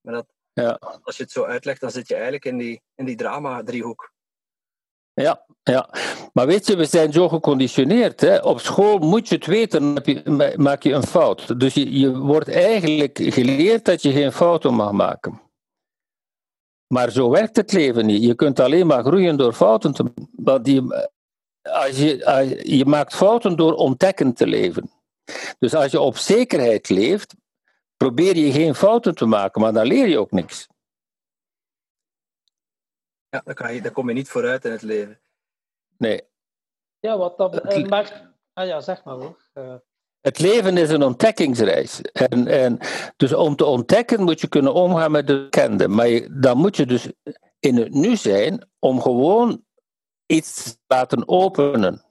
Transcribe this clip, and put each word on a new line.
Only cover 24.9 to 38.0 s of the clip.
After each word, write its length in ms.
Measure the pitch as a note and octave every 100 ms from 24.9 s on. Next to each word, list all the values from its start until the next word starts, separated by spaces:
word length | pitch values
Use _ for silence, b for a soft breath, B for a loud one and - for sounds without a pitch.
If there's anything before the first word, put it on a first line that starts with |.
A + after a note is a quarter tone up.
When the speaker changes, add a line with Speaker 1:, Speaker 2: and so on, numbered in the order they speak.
| _ _ _ _ B B B
Speaker 2:
Dus 160 | B2
als 160 | D#3 C#3
je 100 | D3+
op 160 | C#3+ -
zekerheid 720 | - G#3 B3+ E3+ A#2+ G#2+ -
leeft, 460 | F#2 A2+ G3+ - - _ _ _ _ _ _
probeer 400 | C3 B2 F3+ F3
je 160 | D3+
geen 220 | C#3 D#3+
fouten 400 | C3+ G3 A#3 A#3
te 120 | E3 A#2
maken, 340 | G#2+ G2 -
maar 120 | A2
dan 140 | A2 A2
leer 220 | A3+ B3
je 100 | C#3+
ook 120 | G2+
niks. 360 | F#2+ E2 - - _ _ _ _ _ _ _ _ _ _ _ _ _ _ _ _ _ _ _ _ _ _ _ _ _ _
Speaker 1:
Ja, 140 | -
dan 100 | -
kan 200 | - -
je, 60 | A#2+
dan 100 | A2
kom 160 | A2 B2
je 60 |
niet 140 | A#2 C3+
vooruit 360 | B2+ A#2+ B2+
in 60 | B2
het 100 | A2+
leven. 380 | A2 G#2+ G#2 A2 _ _ _ _ _ _ _ _
Speaker 2:
Nee. 260 | A2+ G2+ - _ _ _ _ _ _ _
Speaker 3:
Ja, 180 | G#3+ A3
wat 200 | F3 F3
dat, 160 | F#3
Speaker 2:
Het 100 | F3+
Speaker 3:
eh, 120 | - G3+
Speaker 2:
le- 60 | G3
Speaker 3:
maakt, 340 | G3+